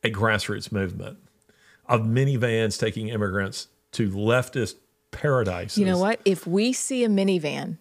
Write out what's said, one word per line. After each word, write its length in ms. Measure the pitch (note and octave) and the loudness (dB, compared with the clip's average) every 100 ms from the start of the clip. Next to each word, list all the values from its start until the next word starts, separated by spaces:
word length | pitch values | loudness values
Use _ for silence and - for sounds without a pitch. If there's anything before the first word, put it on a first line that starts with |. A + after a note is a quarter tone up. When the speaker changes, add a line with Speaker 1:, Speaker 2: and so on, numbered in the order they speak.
Speaker 1:
a 60 | A2 | -2
grassroots 600 | G#2 A2+ G#2+ - G2+ - | 0 2 2 -2 -8 -4
movement 460 | G#2 F#2+ G2 G#2 - _ _ _ _ _ _ - | -2 -2 -4 -12 -14 _ _ _ _ _ _ -2
of 160 | A#2+ | 0
minivans 800 | A2 A#2 C3+ C3 A#2+ A2+ A2 G2+ | 2 2 2 2 2 2 0 0
taking 300 | A2+ A2 A2 | -4 -4 -6
immigrants 580 | A2+ G2+ F#2+ G2 - - _ _ | -2 -2 0 -2 -6 -14 _ _
to 180 | - A2 | -4 -2
leftist 640 | G2 G#2+ B2 B2+ C3+ A2 - _ _ _ | 0 2 2 2 -4 -4 -6 _ _ _
paradises. 680 | - D3+ C3 G2+ F2+ F2 - | -4 0 2 2 -2 -4 2
Speaker 2:
You 80 | F#3+ | 2
know 120 | F3+ | 4
what? 240 | G3 A3+ - | 2 2 0
If 220 | F3+ - | 0 0
we 260 | F#3 A#3 | 0 2
see 300 | B3+ - B3+ | 0 -4 0
a 40 | A#3+ | 2
minivan 680 | G3 F#3+ F#3 D3 C#3 C3+ E3 | 4 4 2 0 -6 -6 -10